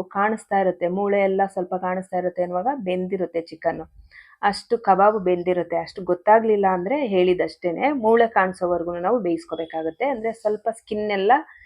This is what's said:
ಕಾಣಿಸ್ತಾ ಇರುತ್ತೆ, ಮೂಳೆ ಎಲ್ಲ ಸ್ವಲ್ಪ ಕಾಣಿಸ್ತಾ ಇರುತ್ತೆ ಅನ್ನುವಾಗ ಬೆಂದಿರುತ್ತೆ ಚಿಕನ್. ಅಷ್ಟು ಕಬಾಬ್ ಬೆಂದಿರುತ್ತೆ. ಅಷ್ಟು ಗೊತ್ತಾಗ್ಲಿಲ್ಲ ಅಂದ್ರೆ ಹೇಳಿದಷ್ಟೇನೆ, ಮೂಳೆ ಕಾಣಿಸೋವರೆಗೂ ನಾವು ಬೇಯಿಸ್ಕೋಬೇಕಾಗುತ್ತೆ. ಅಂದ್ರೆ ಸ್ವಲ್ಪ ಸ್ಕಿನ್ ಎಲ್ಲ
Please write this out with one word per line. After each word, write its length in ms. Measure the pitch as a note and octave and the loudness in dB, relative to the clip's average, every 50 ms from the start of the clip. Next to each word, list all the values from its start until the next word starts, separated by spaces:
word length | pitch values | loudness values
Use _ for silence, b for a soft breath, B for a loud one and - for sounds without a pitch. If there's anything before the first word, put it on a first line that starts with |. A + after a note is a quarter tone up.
| F#3 F#3 | -2 -2
ಕಾಣಿಸ್ತಾ 480 | - G3 G3+ G#3+ A3 G#3+ - - G3+ G3 | -2 0 0 0 0 -4 -4 -2 0 0
ಇರುತ್ತೆ, 280 | F#3+ F#3 F3+ F3+ F3 E3+ | 2 0 0 0 -2 -2
ಮೂಳೆ 320 | F3+ G3 G3+ G3+ G3+ G3+ | -2 0 0 0 2 2
ಎಲ್ಲ 200 | G3 F#3+ F#3+ G3 G3 | 2 2 2 2 0
ಸ್ವಲ್ಪ 300 | G3 - G3 F#3 F3+ F#3+ | 0 -2 -6 -6 -4 -4
ಕಾಣಿಸ್ತಾ 420 | F3+ F#3 F#3 F#3 F#3 F#3 - - F3+ | -4 -4 -4 -4 -4 -6 -4 -4 -4
ಇರುತ್ತೆ 240 | F3+ F3+ F3+ - F3+ | -2 -2 -2 -2 -4
ಅನ್ನುವಾಗ 280 | F3 F3+ F3+ F#3+ B3+ D4 C#4 F#3+ | -2 -2 -4 -2 -2 -4 -4 -4
ಬೆಂದಿರುತ್ತೆ 580 | F#3 F#3 F#3 F#3 F3+ G3 F#3 F3+ E3+ - E3 | -4 -4 -4 -4 -4 -4 -4 -4 -4 -4 -6
ಚಿಕನ್. 420 | E3 - D#3+ - - E3 D#3+ D#3+ E3 - _ - - B B B B B B B | -8 -8 -10 -6 -4 -4 -4 -4 -8 -16 _ -20 -20 B B B B B B B
ಅಷ್ಟು 340 | B G3+ G3 - - - A#3+ A3+ | B -4 -4 -4 -6 -4 -4 -2
ಕಬಾಬ್ 400 | - G3+ F#3+ F#3 G3 G#3+ A3 G#3+ F3+ | 2 2 4 6 6 4 4 2 0
ಬೆಂದಿರುತ್ತೆ. 540 | F3+ F3+ F3+ F3 F3+ F3+ F3+ E3 E3+ E3 E3 | 0 0 0 0 -2 -2 -2 -2 -4 -4 -6
ಅಷ್ಟು 220 | E3 - - - F#3 | -6 -6 -10 -8 -4
ಗೊತ್ತಾಗ್ಲಿಲ್ಲ 640 | F3 F3 F3+ - G#3 G#3+ A3+ A3+ A3+ G#3+ G3+ G3 F#3+ | -2 -2 0 4 4 4 6 6 4 2 2 2 2
ಅಂದ್ರೆ 260 | F#3 F3+ F3 G3+ C4+ D4+ C#4+ G#3+ | 0 0 -2 -2 -2 -2 -2 0
ಹೇಳಿದಷ್ಟೇನೆ, 800 | G3 F#3 F3+ F#3 F3+ F3+ D#3 E3 - - - F3 E3 F3+ A3+ C#4+ D4+ | 2 2 4 4 2 2 0 -4 -4 -6 -6 -4 -2 0 0 0 0
ಮೂಳೆ 340 | C4+ G#3+ A3 A3+ A#3 A#3 A3+ | 0 2 4 6 6 4 4
ಕಾಣಿಸೋವರೆಗೂ 680 | - G#3 F#3+ F#3 F3+ - F3+ F3 F3 E3+ E3 F3 F3 F3 | 4 2 0 0 0 -2 -2 0 0 0 -2 -4 -6 -4
ನಾವು 200 | F3 F#3+ A#3+ B3 | 0 0 0 0
ಬೇಯಿಸ್ಕೋಬೇಕಾಗುತ್ತೆ. 840 | G3 F3 E3 E3 - - E3 D#3+ E3 D#3 - D#3+ D#3+ D#3+ D#3+ - A#3+ | 0 0 -2 -4 -4 -8 -8 -8 -8 -8 -6 -6 -6 -6 -4 -4 -4
ಅಂದ್ರೆ 260 | C#4+ C#4 A3 A3 A3+ A3 | -4 -2 -2 -4 -6 -6
ಸ್ವಲ್ಪ 340 | A3+ - G#3 G#3 G#3+ - A#3 | -4 -2 -2 -2 -2 -4 -6
ಸ್ಕಿನ್ 420 | A3 - - - A3 G#3 G#3+ G#3+ | -6 -6 -8 -8 -6 -4 -4 -2
ಎಲ್ಲ 200 | G3+ F#3+ F#3+ G#3 C4+ D#4 D#4 B B B B | -2 0 2 4 4 2 2 B B B B